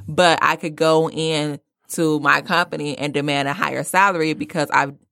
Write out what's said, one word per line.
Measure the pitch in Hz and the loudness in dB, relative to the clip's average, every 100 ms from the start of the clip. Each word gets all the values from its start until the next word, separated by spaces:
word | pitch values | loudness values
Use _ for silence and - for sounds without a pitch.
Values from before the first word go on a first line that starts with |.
| - | -4
but | 151 175 151 | 2 4 4
I | 156 160 | 2 0
could | 165 151 | -4 0
go | 160 160 160 | 4 4 2
in | - 160 151 151 143 _ _ - | -2 -2 -2 -4 -6 _ _ -10
to | - 160 151 | -2 0 2
my | 139 139 | 2 0
company | 143 170 165 151 147 - | 2 0 0 -4 -6 -6
and | 147 | -4
demand | 143 147 139 139 | -2 -2 0 -2
a | |
higher | 170 139 131 | -2 -4 -4
salary | 160 180 202 170 156 | -2 2 2 2 -2
because | 151 151 160 143 | -4 -6 -4 0
I've | 139 139 143 _ | 0 0 -6 _